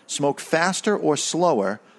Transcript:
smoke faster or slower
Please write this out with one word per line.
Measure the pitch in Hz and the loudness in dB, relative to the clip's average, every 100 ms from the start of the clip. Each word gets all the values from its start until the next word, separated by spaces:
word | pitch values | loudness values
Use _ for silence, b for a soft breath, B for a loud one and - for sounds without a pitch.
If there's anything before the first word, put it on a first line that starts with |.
| b | b
smoke | - 143 139 | -2 -2 -2
faster | - 160 175 185 - 202 | 0 2 2 0 0 0
or | 156 143 | 0 0
slower | - 160 175 127 95 107 b | -2 0 2 2 0 -4 b